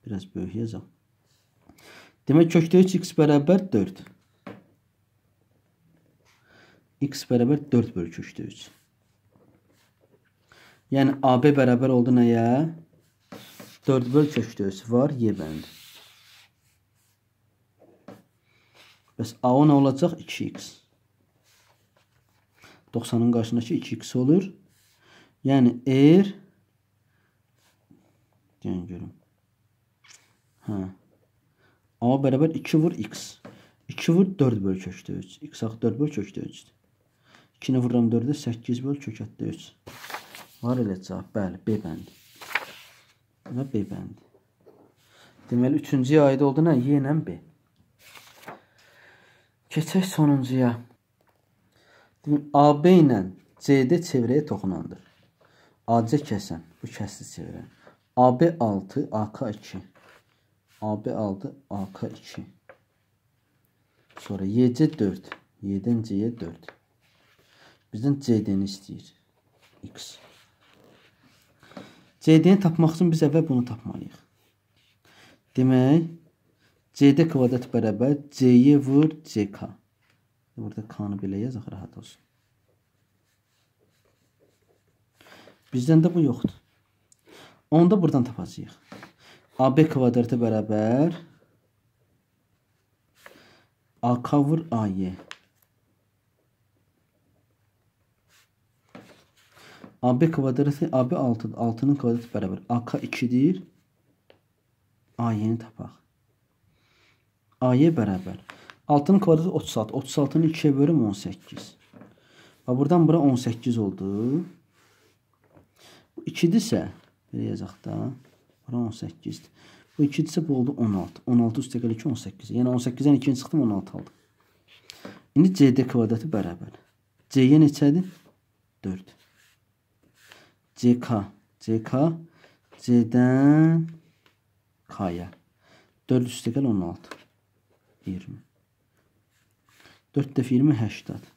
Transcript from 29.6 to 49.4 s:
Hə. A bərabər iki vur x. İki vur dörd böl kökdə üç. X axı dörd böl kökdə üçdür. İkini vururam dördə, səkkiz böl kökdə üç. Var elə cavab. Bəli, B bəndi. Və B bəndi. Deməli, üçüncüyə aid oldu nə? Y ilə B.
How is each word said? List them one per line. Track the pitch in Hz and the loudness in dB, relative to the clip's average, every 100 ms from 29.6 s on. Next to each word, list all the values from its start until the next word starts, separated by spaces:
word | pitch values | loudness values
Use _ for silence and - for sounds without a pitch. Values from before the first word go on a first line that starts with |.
| _ _ _ _ _ - _ _ _ _ - | _ _ _ _ _ -20 _ _ _ _ -10
Hə. | 101 95 95 _ _ _ _ _ _ _ _ _ _ | -8 -8 -12 _ _ _ _ _ _ _ _ _ _
A | 117 135 | 0 2
bərabər | 139 135 160 160 | 2 2 0 -2
iki | - 160 | -2 0
vur | 160 - | 0 -2
x. | 151 - - - - - _ _ - | -12 -12 -18 -20 -20 -20 _ _ -18
İki | - - | -8 0
vur | 165 190 - | 2 2 2
dörd | 135 110 | 0 0
böl | 95 92 | -2 -4
kökdə | 92 92 - 95 | -8 -16 -12 -12
üç. | 95 - 147 | -12 -18 -20
X | - 113 | -10 -10
axı | 113 | -4
dörd | 120 110 | -4 -2
böl | 147 | -6
kökdə | 110 95 - 92 | -6 -10 -12 -14
üçdür. | - _ _ _ _ _ _ _ _ _ _ | -16 _ _ _ _ _ _ _ _ _ _
İkini | - 131 | -4 -2
vururam | 123 120 117 | 0 2 2
dördə, | 117 120 143 | 0 -2 -4
səkkiz | - 117 - 123 | -6 -10 -6 -6
böl | 135 139 | -6 -8
kökdə | - 113 107 - 110 | -10 -14 -16 -10 -10
üç. | 104 - _ - - - - - - - _ | -10 -16 _ -20 -20 -16 -16 -16 -20 -20 _
Var | 120 127 | -6 -2
elə | 107 92 | -2 -6
cavab. | - 92 - 107 | -10 -14 -8 -6
Bəli, | 95 92 - | -6 -6 -4
B | 107 | -4
bəndi. | 82 82 92 _ _ - - - - - - _ _ _ _ _ - | -6 -12 -16 _ _ -20 -10 -10 -10 -20 -20 _ _ _ _ _ -12
Və | 123 139 | -10 -6
B | 110 95 | -6 -8
bəndi. | 92 92 98 _ _ _ _ _ _ _ _ _ _ _ _ - | -12 -14 -18 _ _ _ _ _ _ _ _ _ _ _ _ -6
Deməli, | 120 127 147 | 0 0 0
üçüncüyə | - 139 127 156 143 | -2 -2 2 4 4
aid | 135 143 | 4 0
oldu | 135 170 | 2 2
nə? | 135 | 2
Y | 131 143 | 2 0
ilə | 135 156 165 | 0 -4 -4
B. | 85 - _ _ _ _ _ - - - - - - _ _ _ _ - _ _ _ | -14 -18 _ _ _ _ _ -20 -20 -20 -20 -20 -20 _ _ _ _ -20 _ _ _